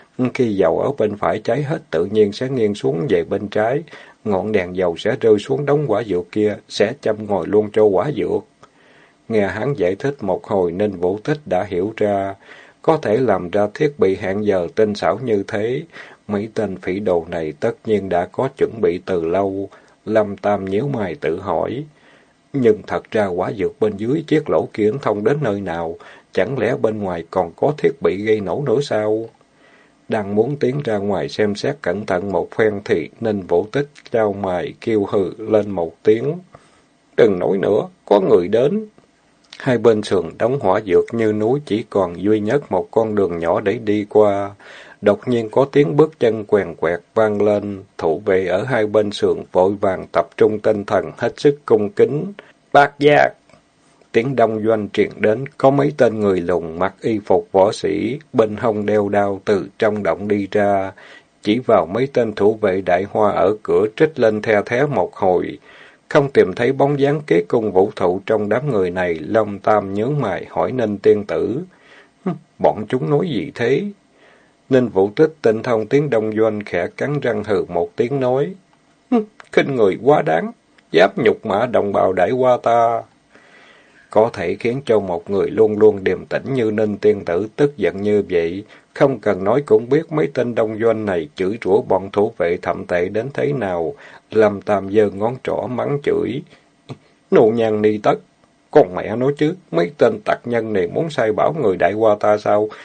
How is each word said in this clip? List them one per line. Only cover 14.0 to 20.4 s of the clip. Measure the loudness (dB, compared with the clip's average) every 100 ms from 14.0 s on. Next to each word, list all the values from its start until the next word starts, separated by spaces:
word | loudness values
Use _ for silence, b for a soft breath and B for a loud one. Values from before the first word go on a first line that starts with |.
| 0 2
hẹn | -2 -2 0
giờ | 0 0
tinh | 0 0
xảo | 0 -2 -2
như | -2 -2 -2
thế, | -4 -4 -6 -8 B B B -6
mấy | -6 -4
tên | -4 -6 -6
phỉ | -6 -4
đồ | 0 0 -2
này | -6 -6 -4
tất | -6 -4
nhiên | -2 -2 0
đã | -2 -2
có | -4 -4 -2
chuẩn | -4 0
bị | 0 0 -2
từ | -2
lâu. | 0 0 -2 -4 -8 b b b
Lâm | -2 0 0
Tam | -2